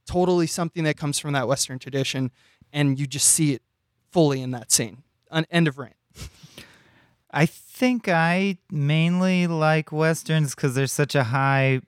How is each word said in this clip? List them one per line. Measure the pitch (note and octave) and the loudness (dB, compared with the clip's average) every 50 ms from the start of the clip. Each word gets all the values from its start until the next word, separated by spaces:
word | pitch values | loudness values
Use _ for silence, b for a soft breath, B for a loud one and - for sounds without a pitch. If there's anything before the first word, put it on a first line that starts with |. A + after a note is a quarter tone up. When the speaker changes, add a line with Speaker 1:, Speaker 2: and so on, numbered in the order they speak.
| _ | _
Speaker 1:
totally | - - F3+ F3+ F3+ F3+ F3 E3 | -4 -2 0 2 2 2 2 0
something | D#3 - - E3+ D#3+ - E3+ D#3+ | -2 -2 -6 -6 -6 -4 -2 -2
that | D#3 D3 | -2 -2
comes | - D#3+ C#3+ C#3 - | -2 -4 -4 -4 -4
from | - D3+ C#3+ | -4 -2 -2
that | C#3 B2 | -2 0
Western | A2+ C#3 - - - C3 | 0 -2 -2 -2 -6 -6
tradition, | B2 - C3+ C3 C#3 C3 - - C3+ C3 B2 b b b b b b b b - | -12 -10 -6 -4 -4 -2 -2 -2 -4 -4 -4 b b b b b b b b -2
and | D3 D3 C#3 C3+ | 0 0 0 0
you | C3+ C#3+ | 0 -4
just | C3 C3+ C#3 - | -6 -4 0 2
see | - - - D#3+ D3 C3+ | 2 2 2 2 0 0
it | A2+ - _ _ _ _ _ _ _ _ _ | -4 -8 _ _ _ _ _ _ _ _ _
fully | - F3+ D#3+ C#3+ C#3 C3 | 2 2 4 4 2 -2
in | B2+ B2+ | -4 -6
that | B2+ A#2+ A2+ - | -8 -8 -2 0
scene. | - - B2 G#2 F2+ B2+ _ _ _ _ _ _ | 0 0 0 -4 -8 -18 _ _ _ _ _ _
An | D#3+ D#3+ E3 - | -2 -2 -2 0
end | E3+ E3+ E3+ | 2 2 2
of | D3+ C3 | 2 0
rant. | C#3 B2+ A2 - _ _ _ B B B B B B B B B B B B B B B B B B B B B B B B | -4 -12 -14 -16 _ _ _ B B B B B B B B B B B B B B B B B B B B B B B B
Speaker 2:
I | - C#3 D#3 | 0 2 2
think | - - - - - - - B3 B3+ B3 A#3 - | 2 0 -10 -20 -20 -4 0 0 0 0 0 -2
I | G3+ E3+ E3 E3 E3+ F3 F#3+ G3 G3 F#3 - _ _ | 0 0 2 2 2 0 0 0 -2 -4 -6 _ _
mainly | - D3+ C#3+ C#3+ D3+ D#3+ E3 E3+ F3 F3+ F#3 F#3 F#3 F3+ F3 | -4 -2 0 2 2 2 2 2 2 2 2 2 2 2 2
like | E3+ E3+ D#3 D#3 D#3 D#3 D#3+ D#3 - | 0 0 0 2 2 2 2 0 -2
Westerns | D#3 D3+ D#3+ D#3+ D#3+ - - - D#3+ D#3 D3+ C3+ - | -2 0 0 0 0 -2 -2 -2 0 0 0 -2 -2
'cause | - - C#3 A#2+ | -2 -2 -2 0
there's | C3+ C#3 B2+ - | 0 -2 0 0
such | - D3 - - | -2 -2 0 2
a | C#3+ B2+ | 0 0
high | A2+ B2+ C3+ C3+ C#3 C#3 C3+ C3+ C3+ C3 C3 - | 0 0 0 0 2 2 2 2 2 0 0 -4